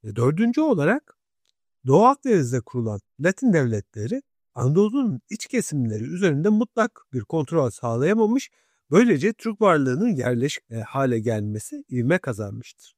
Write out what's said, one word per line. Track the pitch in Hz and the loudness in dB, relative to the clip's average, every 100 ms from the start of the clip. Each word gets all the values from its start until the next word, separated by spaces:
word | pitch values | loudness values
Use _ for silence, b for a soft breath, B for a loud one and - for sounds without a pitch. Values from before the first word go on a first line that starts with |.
Ve | 110 101 | -8 0
dördüncü | 123 156 233 240 | 0 2 0 2
olarak | 311 202 147 269 _ _ _ _ _ _ _ _ 123 | 0 2 2 0 _ _ _ _ _ _ _ _ 2
Doğu | 147 233 | 6 6
Akdeniz'de | 277 269 202 123 127 | 4 2 2 2 -2
kurulan | - 123 113 101 _ _ | -4 -6 -4 -6 _ _
Latin | 160 196 254 | -2 0 2
devletleri | 170 127 107 - 110 110 262 _ _ _ - | 2 2 -2 -6 -10 -6 -6 _ _ _ -4
Anadolu'nun | 123 156 208 262 247 135 _ | 0 2 2 2 -2 -4 _
iç | 220 - | -12 -4
kesimleri | 247 - 147 117 107 | -4 -2 -4 -4 -4
üzerinde | 120 175 190 143 180 | -8 -2 0 0 2
mutlak | 214 247 - 214 _ _ | 0 0 -2 -4 _ _
bir | 123 | -8
kontrol | 107 160 139 165 131 | -4 -4 -2 0 -2
sağlayamamış, | - 120 117 151 214 214 254 - _ _ _ _ | -2 -4 0 0 2 2 0 -4 _ _ _ _
böylece | 160 240 156 180 | 4 4 2 0
Türk | 220 226 214 | -2 -8 0
varlığının | 208 160 131 127 233 151 | 2 4 2 0 -2 0
yerleşik, | 123 120 139 - _ | -2 -2 -2 -6 _
e, | 113 | -12
hale | 117 135 135 117 | -8 -2 0 0
gelmesi | 107 107 104 107 - 294 - | 0 -2 -4 -8 -10 -16 -8
ivme | 123 120 175 | -4 0 0
kazanmıştır. | - 110 104 110 - _ _ | -2 -8 -8 -10 -16 _ _